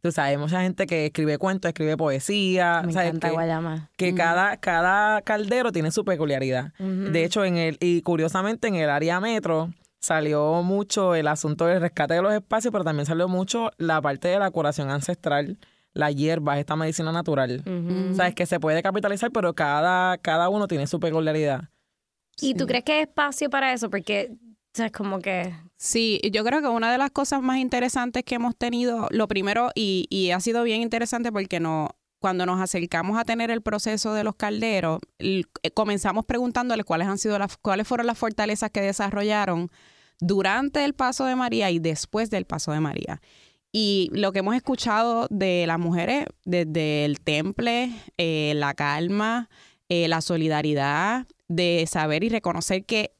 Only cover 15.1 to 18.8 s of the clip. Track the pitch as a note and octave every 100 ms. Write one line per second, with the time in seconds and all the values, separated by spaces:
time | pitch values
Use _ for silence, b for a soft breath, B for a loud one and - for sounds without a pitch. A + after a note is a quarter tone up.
15.1 | F3 - C#3+ D3 G3+ b b b - D3+
16.1 | C#3+ D3+ E3 D3 C#3+ D3+ D3+ D#3+ D#3 D#3+
17.1 | E3 E3+ C#3+ B2+ B2 - F3+ E3+ F#3 F#3
18.1 | F#3 F3+ F3 F3+ F3 D#3+ D#3